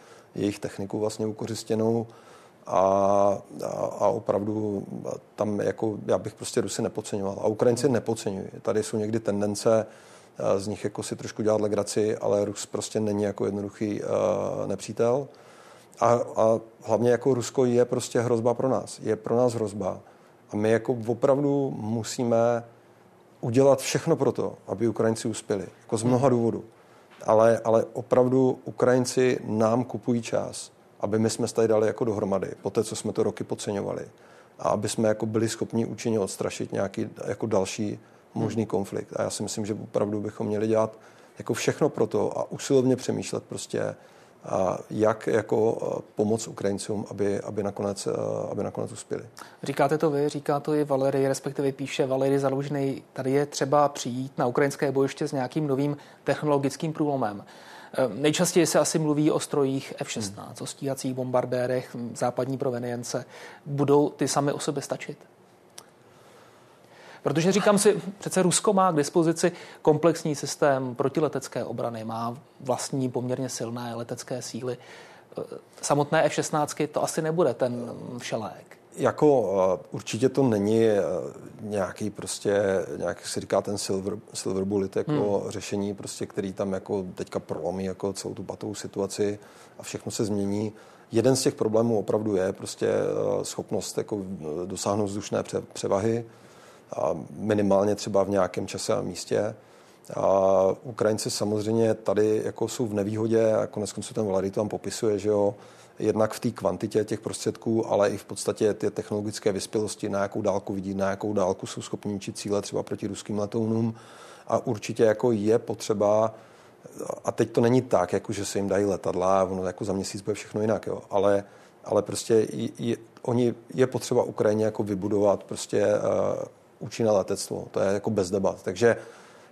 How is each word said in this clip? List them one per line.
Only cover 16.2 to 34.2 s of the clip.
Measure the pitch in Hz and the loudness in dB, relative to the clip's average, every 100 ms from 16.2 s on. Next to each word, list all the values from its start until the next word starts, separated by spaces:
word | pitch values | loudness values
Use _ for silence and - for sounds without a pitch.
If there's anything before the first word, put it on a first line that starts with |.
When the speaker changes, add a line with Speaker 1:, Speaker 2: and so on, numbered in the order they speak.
| - - | 2 2
Speaker 1:
a | 110 113 - - | 4 4 -2 -14
hlavně | - 107 120 | -2 2 4
jako | 117 139 | 4 2
Rusko | 123 117 - | 0 0 2
je | 127 120 | 4 4
prostě | 123 123 - 127 | 2 0 -2 -2
hrozba | 117 117 120 | 2 2 2
pro | 117 131 | 0 0
nás. | 107 - - | 0 -2 -8
Je | - 104 | -4 -2
pro | - 117 | 0 2
nás | 123 | 2
hrozba. | 113 107 104 92 95 - - - - - | 2 -4 -2 -4 -6 -14 -20 -20 -20 -8
A | 104 | 0
my | 107 | 4
jako | 113 113 120 110 | 2 2 -4 -2
opravdu | 117 139 135 143 139 139 - | 0 4 4 2 2 0 -4
musíme | 110 117 110 - 120 117 117 120 117 - - - - _ - - | -4 -4 -4 -2 2 4 4 2 -4 -20 -20 -20 -20 _ -20 -8
udělat | 123 120 139 131 | 0 6 8 6
všechno | - 143 165 139 | 2 -2 2 2
pro | 135 | 2
to, | - 98 - - | 0 -4 -6 -8
aby | 98 113 | -2 0
Ukrajinci | 113 113 113 120 | 2 0 0 -4
uspěli. | 104 - 101 90 - | -6 -2 -4 -4 -12
Jako | - 110 | -4 -2
z | |
mnoha | 117 123 135 | 2 4 4
Speaker 2:
Hmm. | 120 | 4
Speaker 1:
důvodů. | 117 101 - - - - - - - | 2 0 -8 -20 -20 -20 -20 -8 4
Ale, | 110 113 110 | 6 8 6
ale | 113 113 - | 4 4 2
opravdu | 131 120 123 127 131 131 - | -4 2 4 6 6 4 2
Ukrajinci | - - 123 127 123 - 127 123 | -6 2 4 4 2 2 2 2
nám | - 107 110 120 | -2 2 4 2
kupují | 120 107 - 120 | 0 -4 0 -2
čas, | 113 104 98 - - _ - - | 0 -2 -4 -10 -14 _ -20 -6
aby | 101 110 | -2 2
my | 110 | 2
jsme | - 113 | 2 -2
se | |
tady | - 113 | 2 4
dali | 110 110 | 6 4
jako | - | 2
dohromady, | 117 104 101 98 - - | 0 0 0 0 -2 -6
po | - | -4
té, | 117 | -2
co | 104 - | -2 -4
jsme | 107 | -4
to | 101 | 0
roky | 107 - | -2 -2
podceňovali. | 117 120 - 101 98 87 - - | -8 -6 -4 -4 -4 -6 -10 -16